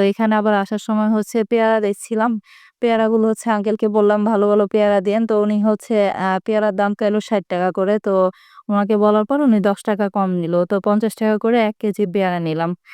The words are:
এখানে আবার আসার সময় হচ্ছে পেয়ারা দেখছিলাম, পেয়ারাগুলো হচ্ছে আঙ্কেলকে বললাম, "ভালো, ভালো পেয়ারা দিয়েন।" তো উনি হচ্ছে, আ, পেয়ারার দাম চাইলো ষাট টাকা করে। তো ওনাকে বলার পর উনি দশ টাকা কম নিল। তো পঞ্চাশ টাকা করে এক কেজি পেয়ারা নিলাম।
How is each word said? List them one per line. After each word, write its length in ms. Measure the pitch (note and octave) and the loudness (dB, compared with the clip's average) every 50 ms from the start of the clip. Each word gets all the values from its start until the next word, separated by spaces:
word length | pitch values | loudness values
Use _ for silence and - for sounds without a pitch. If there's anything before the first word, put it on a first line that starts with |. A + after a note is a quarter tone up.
এখানে 320 | G3 G3 G3+ - A3+ A3 G#3+ | 2 2 0 0 0 0 2
আবার 180 | G#3+ G#3 G#3+ G#3 | 2 2 2 2
আসার 280 | G3+ G3 - G#3+ G#3 - | 0 0 -2 -6 -6 -4
সময় 280 | - A3 G#3+ G#3+ G#3+ | -4 -2 0 0 0
হচ্ছে 280 | A3 G#3+ G#3 - - A#3 G#3+ | 0 0 -2 -2 -2 -4 -2
পেয়ারা 340 | - A#3+ A3+ A3+ A3 A3 A3 | 0 0 2 2 2 2 2
দেখছিলাম, 500 | G#3 G3+ G3+ - - - A#3 G#3+ G#3+ A#3+ A3+ G#3+ - _ - - - _ _ _ - | 0 -2 -2 -4 -6 -6 -2 -2 0 0 -2 -4 -8 _ -20 -20 -20 _ _ _ -2
পেয়ারাগুলো 400 | A#3 A3+ A3 A3 A3 A3+ A3+ A3 | 0 2 2 2 2 2 2 2
হচ্ছে 200 | A3 A3 - - A#3 | 0 0 -2 -2 -2
আঙ্কেলকে 360 | A3 G#3 G3+ A3 G#3 G#3+ A3+ G#3+ | -2 0 0 -2 -2 0 -2 0
বললাম, 320 | G#3 G#3+ G#3 G#3 G#3 G#3+ G#3 | 2 2 2 2 2 2 0
"ভালো, 200 | G#3+ A3+ G3 G3+ G#3 | 0 0 2 2 2
ভালো 160 | G#3 G#3 G#3 | 2 2 2
পেয়ারা 320 | F#3+ - A3 G#3 G#3 G3+ G3+ | 2 2 2 2 2 2 2
দিয়েন।" 220 | F#3 G3+ G3+ A3+ A3+ | 0 0 0 0 0
তো 80 | A3 A3 G#3 | 0 0 0
উনি 160 | G#3 G#3 G#3+ G#3 G#3 | 0 0 0 0 0
হচ্ছে, 320 | A3 G#3+ G3+ - - A3+ G#3+ G3+ F#3+ - | 0 0 -2 -2 -2 0 0 0 0 0
আ, 140 | - F3+ F#3+ F#3+ F#3+ | -2 -2 -2 -2 -2
পেয়ারার 340 | - - A3 G#3+ G#3 G#3+ G3 | -2 -2 -2 0 0 0 0
দাম 140 | F#3+ G3+ G3+ G#3 | 0 0 -2 0
চাইলো 240 | - A3 G#3 G#3 G#3+ | -2 -2 0 0 -2
ষাট 220 | G3+ - A3+ G3+ F3+ - | -2 -2 -2 -4 -2 -2
টাকা 200 | F#3 F3 F3+ F#3 - | -4 -2 -2 -2 -2
করে। 220 | G3 F#3+ F#3+ G#3 G#3+ | 0 0 0 0 0
তো 120 | - G#3 G3 F#3+ F#3 F#3 - _ _ _ _ - - | 0 0 2 2 2 0 -2 _ _ _ _ -14 -6
ওনাকে 280 | - G#3 G3+ G#3 G3 A3 | -2 -2 0 0 0 2
বলার 280 | G#3 G#3 G#3+ G#3 G#3+ G#3+ | 2 2 2 2 2 0
পর 120 | - C4+ C#4+ | 0 0 0
উনি 180 | D4 C4+ A3+ G#3 | 2 2 2 2
দশ 180 | F#3 G#3 G3 - - | 2 0 -2 -2 -4
টাকা 240 | - G#3 F#3+ G#3 G3 | -4 -4 -2 -4 -4
কম 200 | - G3+ G3 F#3 F3+ | -2 -2 -2 -2 -2
নিল। 220 | F3+ E3+ E3 E3+ F3 F3+ | -2 -2 -2 0 0 0
তো 100 | F3 G3+ G3 | 0 -2 -2
পঞ্চাশ 340 | F#3 G#3+ G#3 G#3+ A3+ A3 - | 0 0 0 0 0 -2 -4
টাকা 220 | - A3 G#3+ G#3+ G#3 | -2 -2 -2 0 0
করে 200 | - A3+ A#3 A#3+ | 0 0 0 2
এক 140 | A3 G#3+ G#3+ _ | 0 0 -2 _
কেজি 260 | - G#3 F#3+ - G#3 | -4 -4 -2 -2 -2
পেয়ারা 320 | F3+ E3+ G3+ F#3+ F#3 F3+ F3 | -2 -2 -2 -2 0 -2 -2
নিলাম। 300 | E3+ D#3+ D#3+ D#3+ E3 E3+ F3 - _ - | -2 -2 -2 -2 -2 -4 -4 -8 _ -18